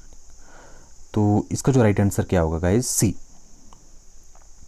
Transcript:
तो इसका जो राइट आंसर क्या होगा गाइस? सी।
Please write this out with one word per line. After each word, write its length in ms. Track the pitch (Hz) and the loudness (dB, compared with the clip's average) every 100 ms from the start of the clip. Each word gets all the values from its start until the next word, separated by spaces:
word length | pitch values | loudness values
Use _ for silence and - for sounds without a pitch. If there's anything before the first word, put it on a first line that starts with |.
| - - - - - - - - - - - | -20 -20 -20 -18 -20 -20 -20 -20 -20 -20 -6
तो 340 | 107 104 104 - | 0 4 2 0
इसका 200 | - - | -2 2
जो 100 | 131 | 4
राइट 180 | 110 101 | 4 4
आंसर 240 | 101 - | 2 0
क्या 180 | - 92 | 0 2
होगा 180 | 80 80 | 2 0
गाइस? 280 | 87 110 127 | 2 2 0
सी। 280 | - 101 - - - - - - - - - - - - - - - | 0 0 0 -10 -20 -20 -20 -20 -20 -20 -20 -20 -20 -20 -20 -20 -20